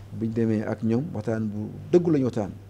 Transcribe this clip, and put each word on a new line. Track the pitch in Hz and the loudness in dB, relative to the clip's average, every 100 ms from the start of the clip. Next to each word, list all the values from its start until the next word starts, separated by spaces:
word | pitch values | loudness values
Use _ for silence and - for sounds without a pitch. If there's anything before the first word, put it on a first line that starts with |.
| - | -12
bi | 104 113 | -6 -2
ñu | |
demee | 113 113 110 | 2 2 2
ak | 104 107 | 0 -2
ñoom | 110 117 160 | 2 2 0
waxtaan | 107 113 110 110 | -4 -2 -2 -2
bu | 104 107 98 98 | -4 -6 -8 2
dëggu | 175 170 | 4 6
la | 151 | 4
ñu | |
waxtaan, | 127 113 98 - - | 2 0 -4 -6 -12